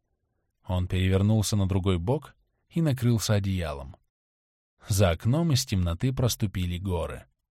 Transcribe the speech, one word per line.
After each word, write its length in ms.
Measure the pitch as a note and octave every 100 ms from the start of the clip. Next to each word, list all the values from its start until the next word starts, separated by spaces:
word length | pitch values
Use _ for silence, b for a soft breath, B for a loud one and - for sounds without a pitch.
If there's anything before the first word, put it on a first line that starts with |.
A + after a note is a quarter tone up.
| _ _ _ _ _ _
Он 240 | - F2+ F#2
перевернулся 680 | F#2 F#2 F#2+ G#2 A2 G2 G#2
на 120 | F#2+
другой 300 | G2+ F#2+ F2+
бок 360 | F2+ D3+ - - _ _ _
и 120 | E3+
накрылся 540 | D#3+ C3 A#2+ A2+ -
одеялом. 640 | G#2 G2 F#2 D#2+ C#2 C2+ - _ _ _ _ _ _ _ _ -
За 220 | G2 F#2+
окном 420 | E2 A2+ D3+ E3+
из 140 | B2+ -
темноты 460 | F#2+ F2 E2+ B2+
проступили 680 | C3+ A#2+ - G#2+ F#2 F2+ F2
горы. 480 | G2 E2+ D2 - - _ _